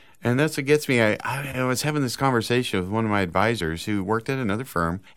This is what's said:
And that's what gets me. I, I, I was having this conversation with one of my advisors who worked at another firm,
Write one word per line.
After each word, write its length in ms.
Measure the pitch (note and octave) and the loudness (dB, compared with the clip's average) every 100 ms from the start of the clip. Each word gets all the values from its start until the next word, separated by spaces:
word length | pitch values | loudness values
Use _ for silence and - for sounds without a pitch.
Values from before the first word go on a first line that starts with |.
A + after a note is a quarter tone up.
| - - A#2 | -20 -6 0
And 140 | B2+ | 2
that's 160 | D#3 D#3 | 0 0
what 80 | |
gets 240 | C3+ D3+ - | 2 2 4
me. 140 | B2 | 4
I, 160 | G#2+ G#2 | 4 2
I, 300 | - C3+ C#3 B2+ | -4 -6 -6 -2
I 80 | |
was 180 | B2+ B2+ | 0 0
having 180 | D3 D3+ | 0 0
this 160 | B2+ - | -2 0
conversation 640 | C#3 A#2+ G#2+ A#2+ A#2+ G2 | 2 2 2 0 0 -2
with 80 | F2+ | 0
one 160 | A2 | 0
of 60 | A2 | 0
my 100 | G#2 | 0
advisors 640 | F#2 F#2 G#2+ A#2 E2 E2 | 0 2 2 0 -2 -4
who 180 | - G#2 | -4 -2
worked 280 | F#2 A2+ A2+ | 0 -2 -2
at 80 | C3+ | -4
another 260 | A2+ G#2 | -2 -4
firm, 360 | C3 E2+ E2+ F2+ - | -4 -2 0 -2 -8